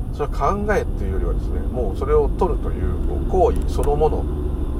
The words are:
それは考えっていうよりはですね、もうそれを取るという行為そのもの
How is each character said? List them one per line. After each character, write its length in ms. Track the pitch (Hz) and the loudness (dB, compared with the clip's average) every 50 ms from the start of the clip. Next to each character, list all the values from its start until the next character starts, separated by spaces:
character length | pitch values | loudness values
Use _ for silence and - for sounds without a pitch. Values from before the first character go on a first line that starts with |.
| - - - | -2 -4 -4
そ 120 | - 147 | -2 -2
れ 40 | 135 | -2
は 260 | - - 139 156 196 | 0 0 0 0 0
考 180 | 202 202 214 202 | 0 0 0 0
え 80 | 160 | 0
っ 40 | - | 0
て 180 | - - - - | 0 -2 -2 -2
い 60 | - | -2
う 40 | - | 0
よ 60 | - | 0
り 60 | - | 0
は 80 | - - | 0 0
で 60 | - | 0
す 80 | - - | -2 -2
ね、 100 | - - | -2 -2
も 320 | - - - 127 120 - | -2 -2 -2 -2 -2 -2
う 60 | - - | -2 -2
そ 80 | - | 0
れ 100 | - 151 | 2 2
を 120 | 151 143 - | 4 4 2
取 260 | - - 196 - - | 2 0 0 0 0
る 60 | - | 0
と 120 | - - | -2 -2
い 80 | - - | -2 -2
う 500 | - - - - - - - - - - | -2 -2 0 0 0 -2 0 -2 -2 0
行 220 | 180 185 170 127 | 2 4 4 4
為 180 | - - - - | 4 2 0 0
そ 140 | - - - | 0 0 2
の 120 | 110 110 | 2 2
も 140 | - - - | 4 2 2
の 160 | 117 110 - - - - - - - - - - - - | 2 0 -2 -2 -2 -2 -2 -2 -2 -2 -2 -2 -2 -2